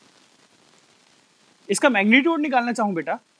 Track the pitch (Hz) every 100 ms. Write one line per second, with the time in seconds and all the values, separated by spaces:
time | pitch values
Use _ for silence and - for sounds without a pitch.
0 | _ _ _ _ _ _ _ _ _ _
1 | _ _ _ _ _ _ - 202 294 208
2 | 208 254 330 330 302 254 240 240 208 170
3 | 156 220 _